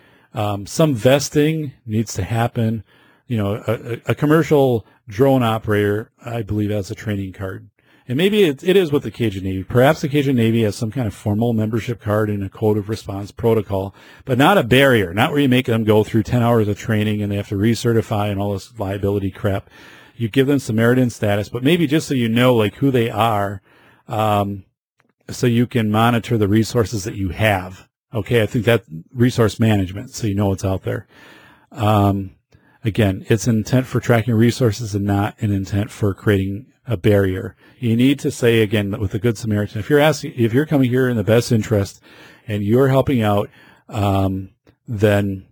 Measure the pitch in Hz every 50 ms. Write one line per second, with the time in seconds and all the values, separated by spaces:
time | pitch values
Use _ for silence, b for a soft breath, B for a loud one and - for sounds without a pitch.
0 | b b b b b b - 131 104 104 101 101 98 - - - 160 156 139 107
1 | 101 127 135 143 139 - - 151 147 156 160 160 151 131 - _ - 113 107 113
2 | 110 - - - 98 - 113 113 117 117 - 120 113 113 113 107 - b b b
3 | b b b b b b 123 110 101 101 104 123 - - 113 - - 123 117 -
4 | - - 117 - 151 147 151 165 151 - 156 143 139 131 123 110 b b b b
5 | b - 101 101 139 139 135 131 120 113 110 98 - 107 104 104 104 101 104 107
6 | 120 _ _ _ - 120 117 117 110 92 107 107 104 101 107 104 95 - 107 -
7 | - 110 104 101 98 95 90 - 98 95 101 107 107 104 _ b b b b b
8 | b b 123 143 175 208 214 214 196 151 143 143 - 185 180 202 185 151 143 143
9 | - 117 - - 120 110 95 98 90 95 95 95 92 - - 120 127 143 160 -
10 | - 143 131 147 139 139 135 120 113 113 113 117 113 104 98 - 120 110 - 135
11 | 123 101 - - - 107 104 107 117 120 117 110 110 110 113 113 - - 120 -
12 | - 104 104 107 110 104 104 101 98 92 - - 113 107 107 107 98 101 113 -
13 | - - 101 98 101 98 - - 117 117 113 110 101 - 101 95 95 98 B B
14 | B B B B B - 131 117 143 175 202 196 135 110 123 131 139 139 123 110
15 | 95 85 85 104 - - 147 143 143 131 123 127 127 - 113 113 110 104 107 107
16 | 104 - - 110 104 - 123 123 117 117 120 113 107 104 104 - - - 110 107
17 | 104 107 107 104 104 101 101 101 101 - 107 98 101 117 113 - - 120 117 113
18 | 104 - 113 104 104 104 101 98 101 101 101 95 - - 123 113 104 95 101 104
19 | 98 98 101 101 95 95 - - - 104 95 101 - _ B B B B B B
20 | B B B B 117 107 - 135 131 135 143 135 - - 110 107 117 117 123 127
21 | 127 120 - - 113 104 101 104 101 - - 123 127 143 175 175 165 127 147 160
22 | 147 - 147 127 117 113 113 120 127 127 123 113 107 101 - - 135 139 127 127
23 | 113 117 120 104 110 117 107 101 101 98 101 101 b b b b b b b b
24 | b b 131 107 110 107 104 104 101 101 101 98 - _ _ _ _ _ _ _
25 | _ _ _ _ _ - - - - 123 117 117 123 - - 120 110 104 104 110
26 | 113 120 120 117 - - 120 110 107 95 104 110 110 - - 123 110 - 123 104
27 | 90 107 - 101 95 90 82 82 110 110 101 92 92 92 95 - - _ _ _
28 | _ _ - 113 98 - 123 117 107 - - 127 98 113 117 113 - - 156 160
29 | - _ - 123 117 127 - - 113 101 - - 117 113 107 101 95 90 95 101
30 | 120 - - - 117 107 98 101 104 98 98 - - 98 95 90 - 117 110 110
31 | - B B B B B B B B B B B B B - - 110 104 107 104
32 | 101 101 98 98 98 95 - _ _ _ b b b b b b - 113 95 -
33 | 110 95 95 107 - - 117 107 - 127 113 110 104 - - 127 131 - - 120
34 | - - 120 117 107 117 117 107 117 120 - - 127 113 101 - 120 104 101 101
35 | 101 101 98 101 101 107 - - 110 104 101 98 98 - 107 101 104 - - -
36 | 110 101 92 - - 113 104 95 95 98 98 104 - _ _ _ - - 117 90
37 | - 113 101 101 98 95 92 95 104 101 - b b b b b 123 117 113 117
38 | 123 135 143 135 - 147 - - 127 117 117 113 110 95 110 104 101 98 98 -
39 | 104 92 - 104 98 120 110 - - 110 107 104 104 - - 113 98 - 151 143
40 | 147 156 147 147 - 151 - 127 113 113 110 135 151 151 165 139 135 117 120 127
41 | 131 127 120 110 98 104 110 120 120 - 123 110 104 - 113 101 98 - - -
42 | B B B B B B B B B - 104 104 104 101 113 127 139 135 131 135
43 | 127 - 139 120 107 104 101 101 104 - b b b b b b b b - 110
44 | 101 101 98 98 98 95 95 95 95 95 _ _ _ _ _ _ _ - 117 98
45 | 107 107 101 101 101 98 98 92 - _